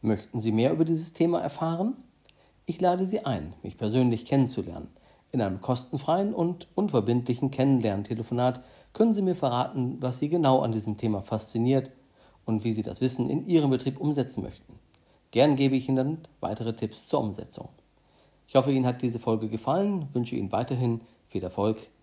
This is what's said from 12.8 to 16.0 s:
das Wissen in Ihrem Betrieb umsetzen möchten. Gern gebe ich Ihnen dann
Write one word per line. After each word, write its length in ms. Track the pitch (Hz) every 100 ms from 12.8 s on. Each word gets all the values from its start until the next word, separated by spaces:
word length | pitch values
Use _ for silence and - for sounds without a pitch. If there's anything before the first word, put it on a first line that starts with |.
das 180 | 104 -
Wissen 280 | 127 - 120
in 180 | 147 262
Ihrem 240 | 170 147
Betrieb 300 | 127 131 131
umsetzen 420 | 147 143 120 -
möchten. 320 | 95 - _ - _ _ _ _ _
Gern 260 | 117 143 139
gebe 200 | 139 131
ich 120 | 127
Ihnen 80 |
dann 220 | 131